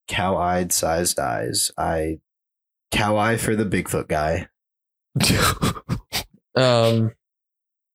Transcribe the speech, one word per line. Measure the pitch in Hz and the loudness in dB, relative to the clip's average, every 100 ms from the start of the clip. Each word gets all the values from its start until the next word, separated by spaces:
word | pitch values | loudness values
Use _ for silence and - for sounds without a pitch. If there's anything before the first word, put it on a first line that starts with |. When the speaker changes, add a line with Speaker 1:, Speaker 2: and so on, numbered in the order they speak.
| - | -8
Speaker 1:
Cow-eyed | - 95 90 87 90 90 | -2 0 0 2 0 0
sized | - 85 82 90 - | 0 0 0 0 0
eyes. | 67 55 60 - - - | -2 -2 -4 -2 -4 -2
I, | 85 82 80 80 _ _ _ _ _ _ - | -2 0 -2 -6 _ _ _ _ _ _ -6
cow | 107 104 107 | -2 0 2
eye | 107 113 | 2 0
for | - 107 | 0 0
the | 104 | 0
Bigfoot | 92 82 78 - | -2 -2 -4 -2
guy. | 78 78 82 - _ _ _ _ _ _ - | -2 0 -2 -6 _ _ _ _ _ _ -2
Speaker 2:
<laughs> | - - - - - - - - - - - _ _ - | 0 2 0 0 -2 -4 -8 -8 -6 -10 -10 _ _ 0
Speaker 3:
Um. | 127 120 113 113 110 - _ _ _ _ _ _ _ | 4 4 4 4 0 -2 _ _ _ _ _ _ _